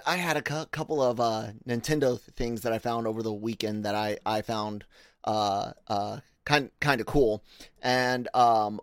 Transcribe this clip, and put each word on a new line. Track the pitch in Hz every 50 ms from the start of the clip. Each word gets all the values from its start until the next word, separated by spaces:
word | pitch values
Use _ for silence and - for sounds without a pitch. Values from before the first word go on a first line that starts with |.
| -
I | 156 175
had | 180 175 170 151
a | 147
cou-, | 143 - 143 156 156 -
couple | - 147 156 - 160 143
of, | 131 123 120 117
uh, | 120 117 110 110 113 110 101 110 -
Nintendo | 123 120 117 - - 156 151 139 127 123 117
th-, | - - -
things | - 127 120 120 107
that | 107 120
I | 113 110
found | - 120 117 117 113
over | 113 110 113
the | 110 110
weekend | 107 104 107 117 110 - 113 107 107 107 104
that | 104 101
I, | 104 107 107 104 - -
I | 101 110 107
found, | 104 - 113 107 107 107 104 104 - _ _ - - _ _ _
uh, | - 110 107 107 104 101 98 101 - - - - _
uh, | - 107 101 101 104 107 - - _ _ _ -
kind, | - 147 147 131 - - -
kinda | - 147 139 113 107
cool. | - - 147 131 110 107 104 - - - - - - _ _
And, | - 123 127 127 127 123 127 123 120 - -
um, | 127 123 120 113 110 107 104 104 -